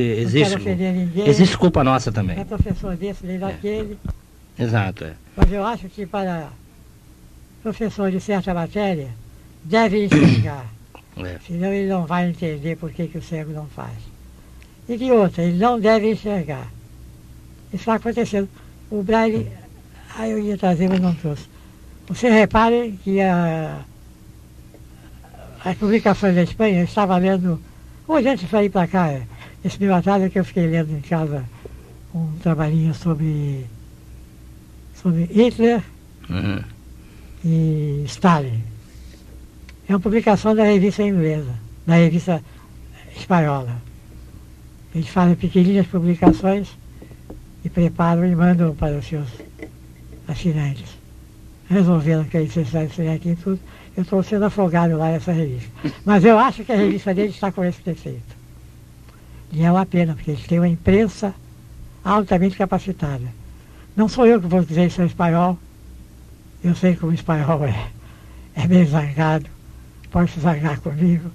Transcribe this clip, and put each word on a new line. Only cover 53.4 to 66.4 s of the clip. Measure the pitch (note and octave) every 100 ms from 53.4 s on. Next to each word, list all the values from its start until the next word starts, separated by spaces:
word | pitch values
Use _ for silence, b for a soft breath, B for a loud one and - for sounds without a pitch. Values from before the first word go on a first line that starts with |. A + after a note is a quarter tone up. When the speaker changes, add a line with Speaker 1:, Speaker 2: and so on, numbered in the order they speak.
| G3 F#3+ B B B -
Speaker 1:
Eu |
estou | F#3 G3
sendo | F3+ G#3 G3+
afogado | - F#3 E3+ E3+ D#3
lá | D#3+
nessa | D#3+ -
revista. | E3 D3+ B2 - B C4+ B -
Mas | G3+
eu | G3 A3
acho | C4 B3+
que | G#3
a | A3
revista | G3+ G3+ G3+
deles | F3+ G#3 -
está | G3
com | F#3
esse | F3+ F3
defeito. | - D#3+ D3+ B2 A2+ - - - - - - - - b b b -
E | D#3
é | E3
uma | F3+ F#3+
pena, | F3 E3+
porque | D#3 -
eles | D3 -
têm | E3+
uma | F3
imprensa | E3+ F#3+ G3 A3 - G3+ F#3+ - - - - - -
altamente | - G#3 G3 F3+ F#3+ F#3
capacitada. | F#3+ F#3 F#3+ F3+ D3 C3+ B2 A2+ - b b b b -
Não | G#3+
sou | - A#3
eu | A#3
que | F3
vou | F#3
dizer | E3 E3 F3
isso | F3
em | E3+
espanhol. | - F3 E3+ F3+ F3+ - - - - - - - -